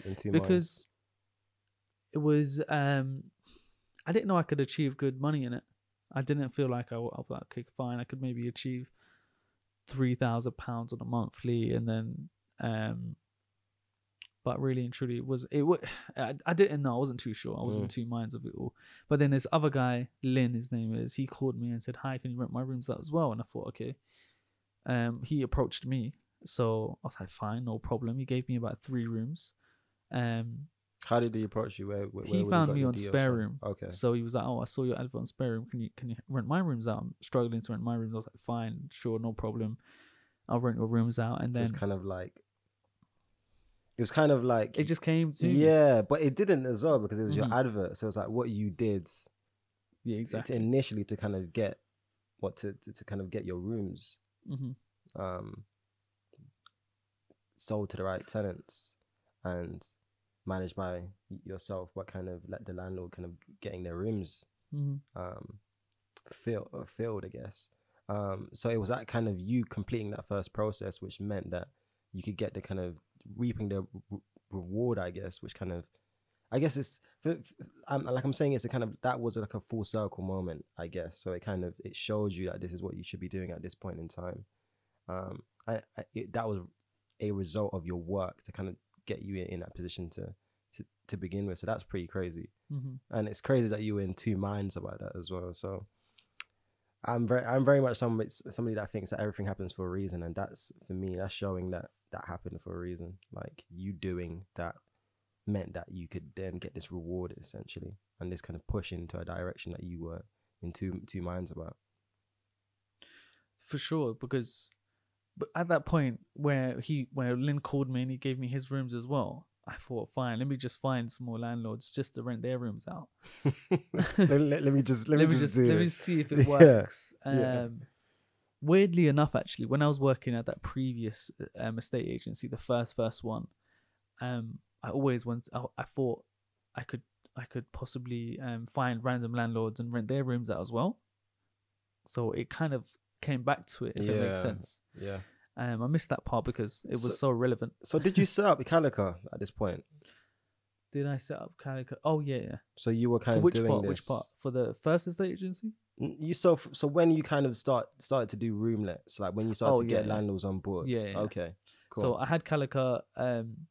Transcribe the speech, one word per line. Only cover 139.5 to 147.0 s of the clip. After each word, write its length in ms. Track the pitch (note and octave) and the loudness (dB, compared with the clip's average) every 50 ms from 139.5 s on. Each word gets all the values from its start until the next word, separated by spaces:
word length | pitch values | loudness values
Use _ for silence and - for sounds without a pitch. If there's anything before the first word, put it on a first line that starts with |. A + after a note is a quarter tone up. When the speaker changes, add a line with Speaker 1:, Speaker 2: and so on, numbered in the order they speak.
| A#2 A#2 A2+ A2 G#2+ - | 2 0 0 0 -2 -4
Speaker 2:
and 120 | A#2 A#2+ | -6 -2
rent 160 | A#2 A#2+ A2 G#2+ | -2 -2 0 0
their 160 | C3 C#3 C#3 | 0 0 2
rooms 280 | B2+ B2 A#2+ A#2+ A2 | 2 0 0 0 0
out 100 | G#2+ - | -2 -2
as 100 | F2+ A#2+ | -2 -2
well. 280 | A#2 A2+ C3 F#3+ B3 - _ _ _ _ _ _ _ _ _ _ _ _ _ _ _ _ _ _ _ _ _ | 0 2 2 2 0 -2 _ _ _ _ _ _ _ _ _ _ _ _ _ _ _ _ _ _ _ _ _
So 260 | - - - - A2+ | -8 -4 -2 0 0
it 180 | - - - - | 0 -2 -4 -6
kind 220 | - - E3 D#3 C#3 | -4 -2 -2 0 0
of 100 | B2+ A2 - - _ _ _ _ _ | -2 -4 -8 -20 _ _ _ _ _
came 200 | - - C#3+ B2+ B2 | -4 -2 -2 0 2
back 220 | C3 C#3+ - - - | 2 0 0 -2 -10
to 180 | - - B2 | -8 -4 -4
it, 80 | A2+ - | -4 -2
if 120 | - G#2 G#2 | -2 0 2
it 120 | G#2+ G#2+ | 2 2
makes 160 | G2+ G2 F#2+ F#2 | 2 2 0 0
Speaker 1:
Yeah. 40 | F#2 | 0
Speaker 2:
sense. 360 | - - G2 - - - - _ _ _ - | -2 -2 -4 -8 -14 -16 -20 _ _ _ -10
Speaker 1:
Yeah. 200 | G2 G2 G2 F#2+ F#2+ - _ _ _ _ _ - | -8 -6 -6 -8 -8 -12 _ _ _ _ _ -6
Speaker 2:
Um, 240 | B2 B2 A#2+ A2 A#2 | -4 -4 -2 -2 0
I 40 | B2+ | 2
missed 220 | D3+ E3 - - | 2 0 2 0
that 160 | C#3+ - - | -4 -4 -2
part 180 | - - A#2 - | -2 -2 0 0
because 400 | - A#2+ - A2+ G#2 - - - | -2 -2 -2 -4 -4 -4 -10 -8
it 60 | - - | -4 -4
was 100 | B2 | -2